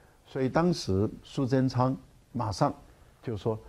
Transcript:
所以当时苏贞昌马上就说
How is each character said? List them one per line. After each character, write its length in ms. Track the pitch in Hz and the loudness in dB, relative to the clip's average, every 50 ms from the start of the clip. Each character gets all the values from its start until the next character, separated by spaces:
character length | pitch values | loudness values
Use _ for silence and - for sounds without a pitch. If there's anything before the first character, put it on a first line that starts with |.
| - - - _ _ | -20 -20 -20 _ _
所 160 | - - 135 | -10 -4 -2
以 80 | 131 131 | -2 0
当 240 | - 160 170 180 165 | 2 2 2 2 2
时 360 | - - - 95 95 104 107 - - - | 0 -2 0 0 2 2 0 -2 -6 -16
苏 220 | - - - 139 | -10 -4 -2 -2
贞 240 | 120 131 131 131 131 | 2 2 2 2 2
昌 260 | - 123 123 131 135 - - - - - - _ - | 2 2 2 2 0 -2 -8 -14 -20 -20 -18 _ -8
马 180 | 117 117 107 | -6 -4 -4
上 240 | 95 - 147 143 143 - - - - - - - - _ - | -2 0 0 0 0 -2 -14 -20 -20 -20 -20 -20 -20 _ -10
就 140 | - 117 98 | -8 -6 -4
说 200 | - 120 110 110 - | -2 -2 -2 -4 -6